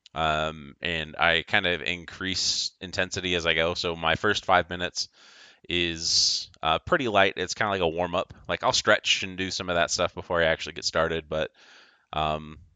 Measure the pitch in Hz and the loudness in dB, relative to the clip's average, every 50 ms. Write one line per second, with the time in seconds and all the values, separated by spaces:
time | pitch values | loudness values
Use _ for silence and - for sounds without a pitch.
0 | - - - 76 80 78 76 76 78 78 80 78 73 69 - - - 87 85 80 | -20 -12 -4 -2 0 0 0 0 -2 -2 -4 -8 -12 -18 -12 -8 -6 -4 -4 -4
1 | 78 76 76 - - 85 82 85 80 - - 104 95 90 87 80 67 - 87 87 | -4 -6 -2 2 2 4 4 2 2 2 0 2 2 2 0 0 -2 -4 -6 -6
2 | 85 - - - 92 92 92 - - - - - - - - _ - 90 87 - | -8 -14 -12 -8 -6 -4 -4 -2 -2 -2 -2 -2 -4 -6 -8 _ -14 -8 -4 -4
3 | 92 90 - 98 90 92 90 87 80 82 82 80 82 85 87 - - 90 85 82 | -4 -4 -4 -4 -2 0 0 0 2 2 2 2 2 0 0 -2 -4 -4 -4 0
4 | 82 80 82 - - 107 101 - - - 92 90 87 80 90 90 90 87 - - | 0 2 2 2 2 0 0 0 2 4 4 4 4 2 -2 -6 -6 -6 -6 -8
5 | - - _ _ - - - - - - - _ - - 85 87 87 85 82 80 | -8 -10 _ _ -20 -20 -20 -20 -20 -20 -20 _ -8 -4 -2 0 0 0 -2 -4
6 | 82 78 - - - - - - - - - - - 78 80 85 - - 180 170 | -4 -2 0 0 2 0 0 -2 -6 -10 -10 -4 -2 0 0 0 0 0 -2 0
7 | 135 117 101 101 98 98 - - 90 90 - - 113 104 98 95 90 82 80 82 | 0 2 4 6 6 6 4 0 -4 -4 -2 -2 0 0 2 2 2 2 2 0
8 | 87 87 87 90 85 - - - - - 90 85 - 120 127 - - - 104 - | 0 0 0 0 -2 -2 -6 -12 -6 -4 -4 0 0 0 0 2 4 4 4 4
9 | - - - - - 95 92 90 95 95 - - 95 90 90 85 82 - - - | 4 2 0 0 -2 -4 -6 -4 -4 -4 -4 -4 -4 0 2 2 2 2 2 0
10 | 90 87 - 90 85 - 90 85 82 80 80 - - - 78 - - - - 85 | 0 -2 -2 -6 -6 -2 0 2 4 4 2 0 -2 -8 -10 -8 -6 -2 0 0
11 | 80 80 82 82 78 73 78 78 73 - - _ - - - - - _ _ _ | 2 2 0 -4 -4 -4 -2 -2 -2 -4 -6 _ -20 -20 -20 -20 -20 _ _ _
12 | _ _ - 76 78 76 76 78 78 76 78 76 - - _ | _ _ -4 -2 -2 -2 -2 -4 -6 -10 -16 -20 -20 -20 _